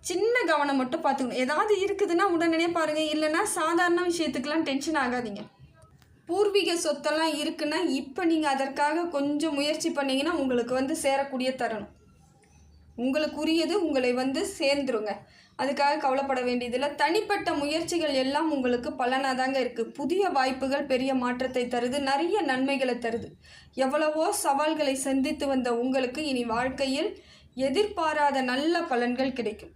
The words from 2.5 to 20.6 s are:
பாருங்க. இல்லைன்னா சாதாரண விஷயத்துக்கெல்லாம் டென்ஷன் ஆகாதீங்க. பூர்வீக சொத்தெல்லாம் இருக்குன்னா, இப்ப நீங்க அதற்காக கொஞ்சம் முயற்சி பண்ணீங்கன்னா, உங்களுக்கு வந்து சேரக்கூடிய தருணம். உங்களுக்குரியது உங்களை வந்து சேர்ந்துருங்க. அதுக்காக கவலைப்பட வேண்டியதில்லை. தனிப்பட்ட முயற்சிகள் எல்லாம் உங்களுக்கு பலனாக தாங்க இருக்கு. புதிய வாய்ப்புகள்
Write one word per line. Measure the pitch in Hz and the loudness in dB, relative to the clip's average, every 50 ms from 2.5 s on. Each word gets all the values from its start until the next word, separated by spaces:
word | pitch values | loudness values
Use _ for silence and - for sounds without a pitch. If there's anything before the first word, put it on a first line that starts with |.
| 320 320 339 349 | 2 2 2 0
பாருங்க. | 349 339 320 302 302 311 311 302 302 | 0 0 0 0 0 0 0 0 0
இல்லைன்னா | 311 311 302 311 339 427 403 | 0 0 0 2 0 0 0
சாதாரண | - - 311 311 339 339 349 349 339 349 349 | -2 -2 0 2 2 4 4 4 4 2 2
விஷயத்துக்கெல்லாம் | 349 339 - 320 302 - 285 247 294 302 320 320 285 | 0 0 0 -2 -2 -2 -4 -4 -2 0 0 0 0
டென்ஷன் | 269 277 - 330 311 302 262 | -2 -2 -2 -2 0 0 0
ஆகாதீங்க. | 247 240 247 233 214 202 196 208 - _ _ - - _ - - - - - - _ - _ _ - | 0 -2 -4 -4 -6 -8 -10 -12 -16 _ _ -20 -20 _ -20 -20 -20 -20 -20 -20 _ -20 _ _ -4
பூர்வீக | 330 381 415 415 381 403 349 339 339 | 0 2 2 4 4 2 2 2 0
சொத்தெல்லாம் | 330 330 320 294 - - 302 302 311 320 320 302 | 0 0 -2 -2 0 0 0 0 2 2 0 0
இருக்குன்னா, | 285 294 320 - - 311 294 311 349 370 302 262 | 0 -2 -4 -4 -4 -4 -2 -2 0 0 0 0
இப்ப | 277 - - - - 370 | -2 -2 -6 -6 -2 2
நீங்க | 330 330 320 302 294 | 2 2 2 2 2
அதற்காக | 269 254 269 269 277 302 285 294 302 339 349 339 | 2 0 0 -2 0 0 0 2 2 0 -2 -2
கொஞ்சம் | 349 285 277 285 294 294 294 330 294 277 | -2 -2 0 0 0 0 0 0 0 0
முயற்சி | 285 294 311 311 - 330 | 0 0 0 0 -2 -2
பண்ணீங்கன்னா, | 339 285 277 269 262 269 285 330 349 | -2 0 0 0 0 0 0 0 0
உங்களுக்கு | 311 277 262 254 240 233 240 254 | 0 0 0 0 0 0 0 0
வந்து | 262 269 277 320 311 - | -2 0 -2 -2 0 0
சேரக்கூடிய | 277 269 269 277 277 - 254 254 262 262 | 0 2 2 0 -2 -2 -2 -2 -2 -2
தருணம். | 262 247 220 220 208 202 - - - - - - - - _ _ - - _ - - - - - - - - - - | -2 -4 -4 -4 -6 -8 -12 -16 -20 -20 -20 -20 -20 -20 _ _ -20 -20 _ -20 -20 -20 -20 -20 -20 -20 -20 -8 -4
உங்களுக்குரியது | 240 262 277 302 311 294 302 294 302 311 320 339 320 277 339 415 359 | -2 0 0 2 0 0 -2 -2 0 2 2 2 2 2 2 0 0
உங்களை | 302 277 269 254 247 247 | 2 2 2 2 2 2
வந்து | 247 254 269 269 302 403 392 - - | 2 0 0 0 0 -2 -4 -4 -2
சேர்ந்துருங்க. | 330 269 285 285 277 254 233 214 214 208 196 - - - - - - _ _ - | 0 0 2 0 0 -2 -2 -2 -2 -4 -6 -8 -10 -20 -20 -20 -20 _ _ -4
அதுக்காக | 254 269 285 262 285 285 294 311 | -4 -2 0 2 2 2 2 2
கவலைப்பட | 294 269 262 277 277 269 269 254 247 | 2 0 2 2 0 0 0 0 0
வேண்டியதில்லை. | 247 247 247 247 233 226 254 277 294 285 | 0 0 -2 -2 -2 -2 -2 -2 -2 0
தனிப்பட்ட | - 294 294 339 427 427 - 415 403 - 359 320 | 0 0 2 2 2 2 2 -2 -2 0 -2 -2
முயற்சிகள் | 294 285 294 302 320 330 - 349 339 311 302 277 | -2 -2 0 -2 -2 -2 -2 -2 -2 0 0 0
எல்லாம் | 262 262 262 277 294 330 311 294 | 0 0 2 2 2 2 2 0
உங்களுக்கு | 269 247 254 247 240 - 294 269 | 0 0 0 0 0 -2 -4 -4
பலனாக | - 254 240 262 262 277 269 262 | -2 0 0 0 0 0 0 0
தாங்க | 247 262 262 269 269 | 0 0 0 0 0
இருக்கு. | 247 - - - 226 - | -2 -2 -2 -4 -6 -6
புதிய | - - 320 269 339 381 403 359 | -6 -6 -4 -2 0 2 2 2
வாய்ப்புகள் | - 269 254 262 262 - | 2 2 2 2 0 -2